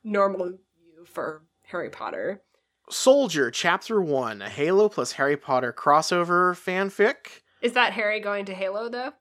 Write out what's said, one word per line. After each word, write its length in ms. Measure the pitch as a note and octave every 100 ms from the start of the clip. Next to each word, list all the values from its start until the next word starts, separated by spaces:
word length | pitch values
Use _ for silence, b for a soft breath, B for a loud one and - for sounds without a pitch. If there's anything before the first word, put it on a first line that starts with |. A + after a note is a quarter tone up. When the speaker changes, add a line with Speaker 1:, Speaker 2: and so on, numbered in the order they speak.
Speaker 1:
normal 460 | A3 G3+ G3 F#3+ F3+
U 80 | F#3 _ _ E3+ D#3+ E3+
for 360 | - D#3 D#3 D#3+ _ _
Harry 240 | F3+ B2+
Potter. 520 | - - F2 A#2+ G3+ _ _ _ _ _
Speaker 2:
Soldier, 640 | - B3+ C#4 B3 D#3 A#2+
Chapter 500 | - F3 F3+ - G#3+
One, 400 | E3+ C3+ A#2 G#2
a 60 | G2+
Halo 400 | G#2+ D3+ F#3+ G#3
plus 240 | G3+ B2
Harry 240 | - C#3 C#3+
Potter 360 | - B2+ B2
crossover 800 | - D3 D3 - F3 E3+ F3 F3+
fanfic. 880 | F3 - F#3 G3 - G#3 D4 - - _ _
Speaker 1:
Is 140 | A#3+
that 180 | B3 A3+
Harry 280 | G3 G#3 G#3+
going 260 | G3+ G3+ G3
to 80 |
Halo, 340 | F#3 F#3+ G3+ A#3
though? 240 | A#3+ B3+ -